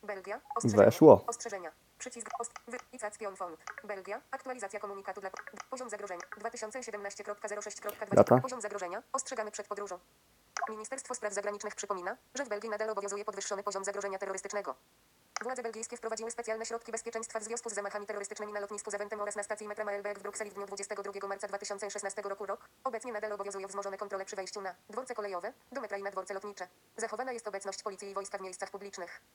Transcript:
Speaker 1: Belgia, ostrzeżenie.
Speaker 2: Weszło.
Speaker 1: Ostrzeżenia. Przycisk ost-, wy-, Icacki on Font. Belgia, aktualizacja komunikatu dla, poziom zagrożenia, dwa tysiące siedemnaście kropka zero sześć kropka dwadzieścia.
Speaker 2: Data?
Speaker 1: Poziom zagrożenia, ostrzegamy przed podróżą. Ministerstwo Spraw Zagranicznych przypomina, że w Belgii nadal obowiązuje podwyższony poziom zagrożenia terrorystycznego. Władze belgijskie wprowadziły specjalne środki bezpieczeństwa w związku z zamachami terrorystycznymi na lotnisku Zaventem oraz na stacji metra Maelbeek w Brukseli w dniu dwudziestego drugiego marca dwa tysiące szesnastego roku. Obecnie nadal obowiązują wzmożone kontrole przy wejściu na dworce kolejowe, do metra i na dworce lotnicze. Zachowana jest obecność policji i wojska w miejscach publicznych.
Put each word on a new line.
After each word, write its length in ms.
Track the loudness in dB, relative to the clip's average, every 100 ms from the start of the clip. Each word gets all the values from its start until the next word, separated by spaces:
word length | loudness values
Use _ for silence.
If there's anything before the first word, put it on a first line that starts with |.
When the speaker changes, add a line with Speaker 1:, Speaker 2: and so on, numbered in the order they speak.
Speaker 1:
Belgia, 380 | -6 -8 -6 -8 -2 4
ostrzeżenie. 280 | 6 12
Speaker 2:
Weszło. 400 | 10 12 12 12 12
Speaker 1:
Ostrzeżenia. 460 | -6 -6 -6 -8 -14 -20 -14
Przycisk 300 | -12 -10 -8 -6
ost-, 140 | -6 -8 -10
wy-, 100 | -10 -10
Icacki 340 | -8 -8 -4 -6
on 100 | -4
Font. 240 | -6 -6 -10 -12
Belgia, 360 | -6 -8 -4 -6 -4
aktualizacja 500 | -8 -4 -6 -4 -4
komunikatu 400 | -6 -6 -6 -6
dla, 100 | -6 -8 -12 -14 -8
poziom 200 | -6 -6
zagrożenia, 320 | -6 -6 -6 -8 -6
dwa 140 | -6
tysiące 320 | -4 -6 -6
siedemnaście 420 | -6 -6 -6 -6
kropka 240 | -8 -6 -4
zero 140 | -4
sześć 180 | -6 -6
kropka 260 | -6 -4 4
dwadzieścia. 280 | 8 10
Speaker 2:
Data? 80 | 8
Speaker 1:
Poziom 180 | 6 -4
zagrożenia, 420 | -2 -2 -2 -4 -2
ostrzegamy 380 | -4 -2 -2 -2
przed 160 | -4 -6
podróżą. 320 | -4 -4 -6 -10 -20 -20 -20 -8 -4 -2
Ministerstwo 460 | -4 -6 -6 -4
Spraw 180 | -2 0
Zagranicznych 420 | 0 -2 -2 -6
przypomina, 420 | -6 -4 -2 -2 -4 -8
że 100 | -6
w 40 | -2
Belgii 220 | -2 -2
nadal 200 | -2 0
obowiązuje 340 | 0 -2 -2
podwyższony 380 | -4 -4 -4 -2
poziom 220 | -2 -2
zagrożenia 340 | -2 -2 -2 -2
terrorystycznego. 560 | -2 -4 -2 -2 -2 -8 -12 -20 -20 -20 -12 -6
Władze 200 | -4 -4
belgijskie 340 | -4 -6 -8 -6
wprowadziły 340 | -4 -4 -4
specjalne 360 | -4 -2 -2 -2
środki 260 | -4 -4
bezpieczeństwa 480 | -6 -4 -4 -4 -6
w 40 |
związku 260 | -4 -4 -2
z 20 |
zamachami 340 | -2 -2 -4 -4
terrorystycznymi 460 | -6 -4 -6 -4
na 80 | -4
lotnisku 300 | -4 -6 -4
Zaventem 300 | -4 -4 -2
oraz 160 | -2 -2
na 60 |
stacji 260 | -4 -4 -6
metra 160 | -4
Maelbeek 340 | -2 -2 -4 -4
w 40 |
Brukseli 280 | -6 -6 -6
w 40 |
dniu 120 | -6 -6
dwudziestego 360 | -6 -4 -4
drugiego 260 | -4 -4 -4
marca 200 | -4 -2
dwa 100 | -4
tysiące 320 | -2 -2 -2
szesnastego 380 | -2 -2 -2 -4
roku. 160 | -4 -2 -2 -4 -6
Obecnie 280 | -4 -2 -2
nadal 200 | -2 -2
obowiązują 360 | -2 -2 -4 -4
wzmożone 300 | -4 -4 -4
kontrole 260 | -4 -2
przy 120 | -4 -4
wejściu 240 | -4 -4
na 140 | -6 -8 -8
dworce 240 | -6 -4
kolejowe, 380 | -4 -2 -2 -4 -8 -8
do 80 | -6
metra 180 | -4 -2
i 40 |
na 80 | -2
dworce 240 | -4 -4
lotnicze. 340 | -4 -6 -8 -10 -12 -18 -4
Zachowana 360 | -4 -2 -2
jest 160 | -2 -4
obecność 340 | -4 -4 -4
policji 280 | -6 -6 -6
i 40 |
wojska 240 | -6 -4 -6
w 20 |
miejscach 300 | -8 -8 -8
publicznych. 500 | -8 -10 -8 -10 -10 -20